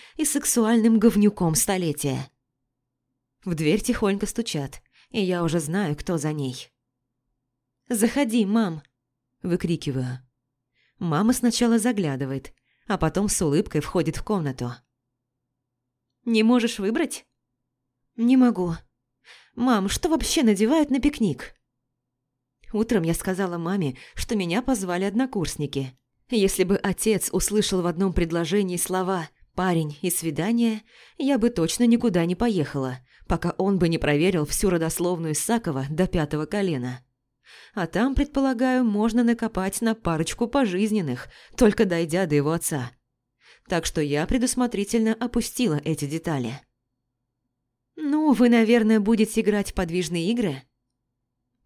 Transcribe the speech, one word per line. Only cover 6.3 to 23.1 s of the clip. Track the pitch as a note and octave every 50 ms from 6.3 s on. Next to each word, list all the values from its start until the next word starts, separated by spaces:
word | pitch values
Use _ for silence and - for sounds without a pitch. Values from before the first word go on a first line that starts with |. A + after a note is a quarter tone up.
ней. | D3+ D3+ C#3 C3 B2+ - - - _ _ _ _ _ _ _ _ _ _ _ _ _ _ _ _ _ _ _ _ _ _ _ -
«Заходи, | A#3+ G#3 G#3+ A#3 - C#4 C#4+ A#3 G#3+ B3 G#3
мам!» | F#3+ G#3 A3+ A3 F3+ D#3+ D#3 - _ _ _ _ _ _ _ _ _ _ _ -
выкрикиваю. | F3+ E3+ E3+ - E3+ E3+ D#3 - D3 B2+ C3 B2+ B2+ B2+ B2+ - _ _ _ _ _ _ _ _ _ _ _ _ _ _ -
Мама | F3+ E3+ D3+ D3+ G3+ A3+
сначала | B3+ - - A#3+ A3+ - A#3+ A#3 A#3 A3+
заглядывает, | G3+ B3 A#3+ G#3 F#3 D3 C3+ B2+ C#3 C3 C3+ C3+ - - - _ _ _ _ _ _ -
а | G3+ -
потом | E3 D#3+ - F#3 G#3 G3+
с | - -
улыбкой | F#3+ D3 C#3 E3 - - - D3+
входит | C#3+ - - F3+ D3+ D#3 D3+
в | - -
комнату. | - G#3+ F#3+ D#3 C#3+ C3 - B2 A#2+ A#2 - _ _ _ _ _ _ _ _ _ _ _ _ _ _ _ _ _ _ _ _ _ _ _ _ _ _ _ _ -
«Не | A#3+ A3+ A3
можешь | A3 A3+ B3 B3 A3+ A3+ - -
выбрать?» | G3 G3+ A3+ D#4+ E4 - - - - _ _ _ _ _ _ _ _ _ _ _ _ _ _ _ _ _ -
«Не | - A3+ A#3+ C4
могу. | C4 B3+ A#3+ G#3+ F3+ F3+ F3 E3 - - _ _ _ _ _ _ _ _ - - - _ _ -
Мам, | - A#3+ C4 A#3+ G3+ F#3+ G3+
что | - - - E4
вообще | D#4+ - - - - E4
надевают | C4+ A3 G#3 F#3 A3 A3 D#4 D#4+ D4 C#4+
на | B3+ C#4
пикник?» | A3 D4 C#4+ - A#3 F#3 C3+ - - - - _ _ _ _ _ _ _ _ _ _ _ _ _ _ _ _ _ _ _ _ _ _ -
Утром | - G#3 A3+ A3+ A#3+ G3 E3
я | E3